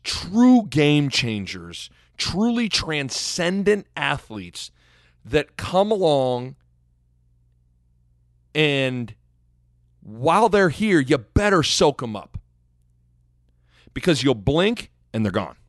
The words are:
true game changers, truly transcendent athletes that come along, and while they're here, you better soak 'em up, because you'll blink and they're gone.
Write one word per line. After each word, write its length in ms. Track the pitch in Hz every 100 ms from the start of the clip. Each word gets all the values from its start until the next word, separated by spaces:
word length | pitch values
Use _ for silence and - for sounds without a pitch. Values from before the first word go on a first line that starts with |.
true 600 | - - 170 214 254 247 202
game 400 | 151 147 147 139
changers, 800 | - 117 107 92 92 85 85 - _ _ -
truly 540 | - 175 233 233 220
transcendent 1160 | - 160 151 135 - - - 175 196 202 208 - -
athletes 760 | 143 139 - 107 87 - - _ _ _ _ _ 110
that 320 | 147 - -
come 340 | - 185 208
along, 640 | 208 170 139 127 123 127 - _ _ _ _ _ _ _ _ _ _ _ _ _ _ _ _ _ _ _
and 600 | 151 151 139 131 127 113 - _ _ _ _ _ _ _ _
while 460 | - 113 151 185 220
they're 220 | 202 180
here, 300 | - 214 170
you 180 | 135 147
better 460 | - - 208 185
soak 400 | 131 - 160 -
'em 120 | 120 104
up, 220 | 69 - - _ _ _ _ _ _ _ _ _ _ _ _ _ _
because 280 | - 180 135
you'll 140 | 135 117
blink 560 | 98 156 202 240 - _ _
and 100 | 113
they're 80 | 104
gone. 240 | 101 78 -